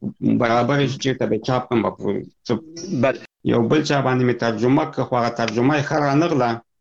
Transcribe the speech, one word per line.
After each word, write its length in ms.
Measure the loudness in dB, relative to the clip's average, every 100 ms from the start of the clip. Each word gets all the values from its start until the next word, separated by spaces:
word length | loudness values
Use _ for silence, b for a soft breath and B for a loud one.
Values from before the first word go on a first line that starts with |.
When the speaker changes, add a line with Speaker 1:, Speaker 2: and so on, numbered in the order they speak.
| -12 -4
Speaker 1:
برابر 560 | 0 2 2 2 2 0
یې 100 | 0
چې 80 | -2
چېرته 260 | -4 -2 -2
به 80 | -2
چاپ 240 | 0 -2
کړم، 160 | 0 0
به 80 | 0
په 140 | -4 -6 -6 -8 _ -6
څه 60 | -6 -6 -16 -8 0
Speaker 2:
بله. 160 | 0 -2 -8 _
Speaker 1:
یو 180 | 0 2
بل 200 | 4 2
چا 160 | 2 0
باندې 220 | 2 2 2
مې 80 | 2
ترجمه 400 | -2 0 2 2 0
کړه، 100 | -4 -2
خو 100 | 0
هغه 120 | -2
ترجمه 460 | -2 -2 0 2 2
یې 80 | 0
ښه 80 | 0
رانغله. 460 | 2 2 2 2 0 -2 -8 _